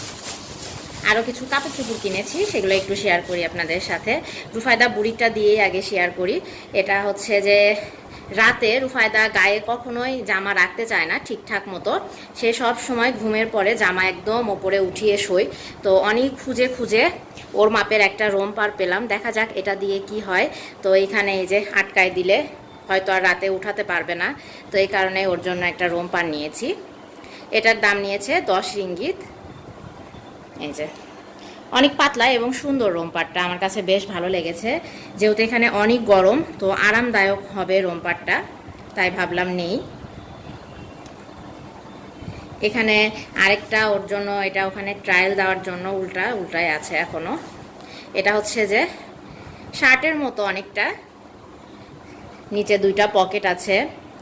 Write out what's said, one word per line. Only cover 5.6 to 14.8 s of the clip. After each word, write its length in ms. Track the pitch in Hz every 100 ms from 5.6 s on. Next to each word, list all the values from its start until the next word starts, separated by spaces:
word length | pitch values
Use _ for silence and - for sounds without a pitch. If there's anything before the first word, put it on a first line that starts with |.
আগে 200 | 190 185
শেয়ার 300 | 185 196 175
করি। 300 | 180 185 320 - - -
এটা 280 | 208 196 196
হচ্ছে 400 | 202 196 - 202
যে 340 | 202 202 208 208 - - - - - 202
রাতে 440 | 226 240 226 247
রুফায়দা 480 | 262 254 220 214 220
গায়ে 340 | 208 190 208 214
কখনোই 540 | 240 247 240 254 262
জামা 340 | 202 190 196 190
রাখতে 300 | 185 - 226
চায় 200 | 196 160
না 140 | 208 -
ঠিকঠাক 420 | 226 - 208 202
মতো। 320 | 147 202 330 - - - -
সে 180 | 233
সব 220 | 233 240 240 -
সময় 240 | 240 240
ঘুমের 360 | 220 220 214 220
পরে 280 | 220 196 226
জামা 300 | 196 185 185
একদম 440 | 175 208 226 220
ওপরে 300 | 190 190
উঠিয়ে 380 | 196